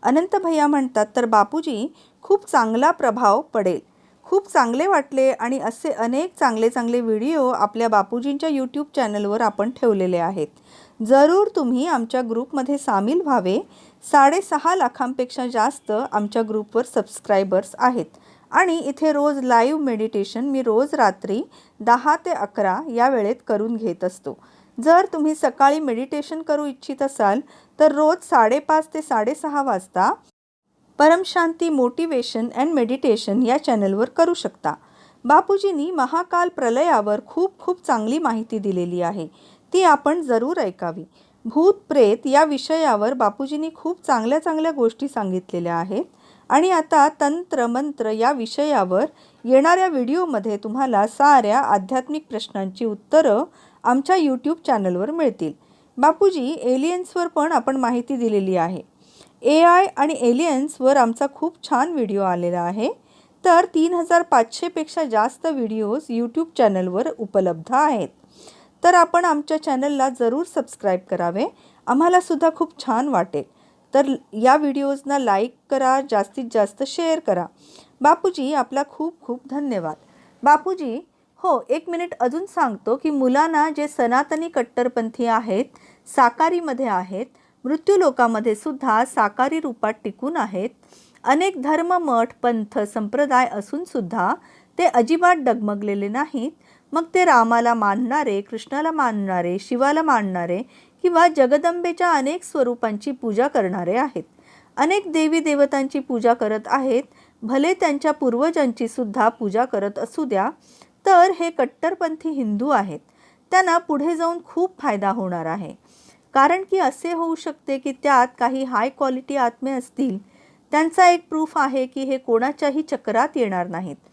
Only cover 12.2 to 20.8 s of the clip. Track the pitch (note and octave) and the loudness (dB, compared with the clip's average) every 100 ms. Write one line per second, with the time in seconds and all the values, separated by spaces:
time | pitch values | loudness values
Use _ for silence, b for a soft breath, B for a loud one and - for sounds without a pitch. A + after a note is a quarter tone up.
12.2 | A#3+ A3+ C4 C#4+ B3+ C#4+ C#4 G3+ G3+ E4 | -2 -4 -4 -6 -2 -4 0 0 0 0
13.2 | E4 B3 F#3 F#3+ - b b b - D4 | 0 0 0 -2 -4 b b b 0 6
14.2 | C#4 E4+ F#4+ D4+ D#4+ F#4 B3 - B3 C4 | 6 4 -2 -2 0 0 -2 -2 -6 -4
15.2 | B3 - B3 A#3 A3 C#4+ - G#3+ C4 G#3+ | -6 -4 -4 0 0 -2 -4 -4 -2 -4
16.2 | G#3 A#3 A3 G#3+ G#3+ A3+ B3 - - - | -2 -2 -2 -4 -2 -4 -2 -4 -4 -10
17.2 | - G3+ G3 F#3 - - B3 A#3+ A#3+ - | -2 0 2 -2 -2 -2 0 0 -8 -12
18.2 | b b b - F#4 E4 C4+ C#4+ D#4 C#4+ | b b b 0 2 0 -4 -2 0 2
19.2 | D4 C#4 B3+ A#3 A#3+ D#4 C#4 A3 A3 G#3+ | 0 0 2 4 4 0 -2 -2 -4 -4
20.2 | G3 A3+ C4+ C4+ B3 A3 | -6 -6 -4 -2 0 0